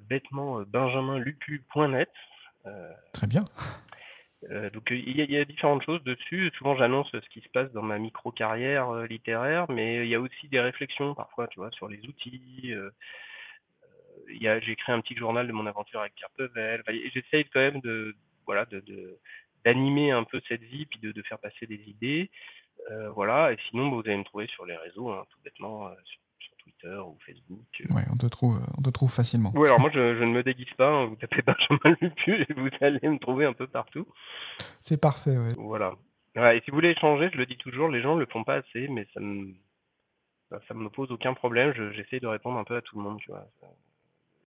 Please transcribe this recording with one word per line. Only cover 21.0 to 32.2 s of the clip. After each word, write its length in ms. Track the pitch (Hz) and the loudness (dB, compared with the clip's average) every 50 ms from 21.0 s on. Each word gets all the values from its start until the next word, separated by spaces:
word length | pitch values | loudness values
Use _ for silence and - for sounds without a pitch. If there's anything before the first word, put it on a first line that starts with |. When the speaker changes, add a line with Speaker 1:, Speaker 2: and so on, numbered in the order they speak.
Speaker 1:
de, 100 | 113 107 104 | -10 -10 -10
de 100 | 107 101 | -10 -10
faire 160 | - 110 - | -12 -12 -12
passer 280 | - 101 - - 117 | -12 -14 -12 -12 -14
des 160 | 113 107 104 107 | -14 -14 -14 -16
idées. 440 | 104 101 107 117 127 147 160 185 - - - - - - - _ _ _ - - 113 107 | -20 -12 -6 -4 -2 0 -2 -2 -4 -8 -16 -20 -20 -20 -20 _ _ _ -18 -14 -12 -10
Euh, 180 | 110 110 107 | -8 -8 -8
voilà. 420 | 104 107 98 104 120 143 165 147 117 | -4 -2 0 2 4 4 4 4 2
Et 60 | - - - | 0 -6 -6
sinon, 200 | - 120 135 143 | -2 -2 0 0
vous 100 | 131 117 | 0 -2
allez 160 | 107 110 101 98 | 0 0 -2 -2
me 60 | 98 | -2
trouver 220 | - - 101 107 117 | -6 -8 -10 -10 -10
sur 180 | - - 92 | -10 -14 -12
les 100 | 90 85 | -12 -12
réseaux, 340 | 82 80 90 87 101 123 120 | -12 -12 -14 -12 -10 -8 -8
hein, 140 | 101 95 101 - | -8 -8 -10 -14
tout 80 | _ _ _ | _ _ _
bêtement, 440 | - - - 95 104 110 107 101 92 | -20 -16 -14 -12 -10 -10 -10 -12 -12
euh, 20 | 92 95 _ | -14 -16 _
sur, 160 | - - - _ _ _ _ | -20 -20 -20 _ _ _ _
sur 180 | - - _ - - | -20 -20 _ -20 -20
Twitter 340 | - _ _ - 85 95 101 | -20 _ _ -16 -12 -12 -12
ou 180 | 95 87 76 - - | -12 -14 -16 -20 -20
Facebook, 400 | - - 87 _ _ 90 107 120 _ - - | -20 -20 -20 _ _ -18 -18 -18 _ -16 -12
euh. 140 | - - - | -4 -2 -2
Speaker 2:
Ouais, 80 | - - - - | 0 0 0 -2
on 40 | |
te 100 | 120 120 | 0 0
trouve, 300 | 117 - - - 123 110 | -2 0 2 2 2 2
euh, 100 | - - - - - | 2 -2 -6 -6 -2
on 40 | 135 | -2
te 80 | 131 | -2
trouve 200 | 120 - 135 123 | 0 2 2 2
facilement. 400 | - - 120 120 - 117 110 98 113 | 4 2 0 2 2 2 2 2 6
Speaker 1:
Oui, 120 | 143 151 | 6 8
alors 140 | 143 127 117 | 10 10 10
moi, 100 | 131 156 156 | 8 6 6
je, 240 | 139 123 120 117 113 | 4 4 4 4 4
je 40 | 117 | 4
ne 60 | 117 117 | 4 4
me 100 | 123 123 | 4 2
déguise 300 | 131 127 123 127 - - | 2 -2 -2 -6 -12 2
pas, 120 | - 131 143 | 4 6 6
hein. 180 | 151 143 127 | 6 4 2
Vous 100 | 113 110 | 0 -2
tapez 260 | - - - - - - | -8 -6 -2 -2 2 4
<laughs> 40 | |
Benjamin 500 | - - - - - 147 143 - 156 170 - | 4 4 4 4 4 4 6 8 8 8 8
Lupu 420 | 170 180 151 - | 4 0 0 0